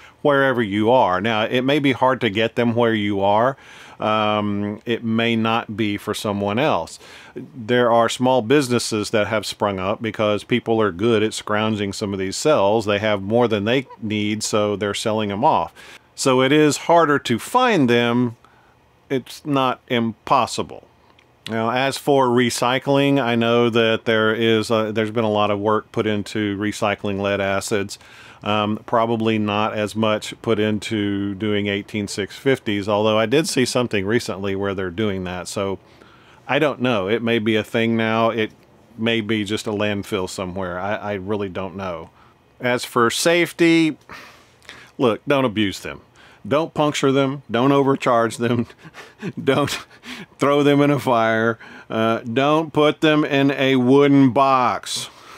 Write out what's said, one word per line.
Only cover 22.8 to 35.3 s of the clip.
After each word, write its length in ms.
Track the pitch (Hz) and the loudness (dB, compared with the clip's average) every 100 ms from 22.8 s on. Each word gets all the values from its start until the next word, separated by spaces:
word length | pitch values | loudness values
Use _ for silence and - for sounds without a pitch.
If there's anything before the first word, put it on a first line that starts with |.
| 143 139 139 139 | 2 2 2 2
I 140 | 117 | 2
know 360 | 117 117 120 120 | 0 2 4 4
that 340 | 117 113 113 | 4 2 2
there 280 | - 110 110 | 0 2 2
is 380 | 110 113 110 107 | 2 2 2 2
a, 220 | 110 107 | 0 0
there's 180 | 110 107 | -2 -2
been 140 | 113 | -2
a 60 | 110 | 0
lot 200 | 104 104 | 2 0
of 80 | 101 | 0
work 320 | 107 107 - | 0 0 -2
put 160 | 117 107 | -4 -2
into 500 | 104 - 110 104 98 | -2 -4 -4 -4 -4
recycling 640 | 107 - 104 101 104 98 | -4 -2 -2 -2 -4 -4
lead 200 | 101 101 | -2 -2
acids. 580 | 98 98 - 104 104 - - - - - | -2 -2 -2 -2 -4 -10 -20 -20 -20 -10
Um, 340 | 104 107 104 110 - | -4 -2 -2 -4 -2
probably 500 | 117 113 117 113 110 | 0 0 0 0 0
not 380 | 104 104 107 | 0 -2 -2
as 220 | 107 104 107 | -2 -4 -2
much 360 | 110 107 - - | 0 0 -4 -8
put 180 | 120 107 | -2 0
into 760 | 107 104 - 110 101 101 101 | 0 -2 -4 -4 -2 -2 -4
doing 320 | 95 107 104 101 | -4 -4 -2 -2
eighteen 400 | 101 - 107 101 | -4 -6 -8 -6
six 300 | - 95 - | -6 -8 -4
fifties, 520 | 139 131 113 101 98 | 0 0 0 -4 0
although 300 | 104 110 107 | 0 2 2
I 80 | 110 | 2
did 220 | 143 160 | 0 0
see 160 | 135 | 0
something 420 | 120 127 120 104 95 | 0 0 -2 -2 0
recently 480 | 120 - 95 98 | -2 -2 -6 -4
where 200 | 95 98 | -4 -4
they're 160 | 95 92 | -4 -6
doing 340 | 87 107 95 | -4 -4 -4
that. 240 | 90 | -6